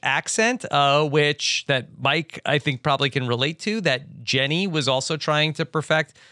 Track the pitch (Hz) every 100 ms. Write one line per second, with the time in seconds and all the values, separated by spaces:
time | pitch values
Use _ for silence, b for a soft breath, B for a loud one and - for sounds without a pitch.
0 | 135 135 - - 226 254 - 143 139 143
1 | 151 147 147 143 - - - 131 - -
2 | 135 160 - - - 147 151 127 151 139
3 | 139 135 123 120 143 165 208 220 156 127
4 | - - 113 131 139 165 196 156 131 131
5 | - 160 - 151 156 147 151 156 - 156
6 | 156 b b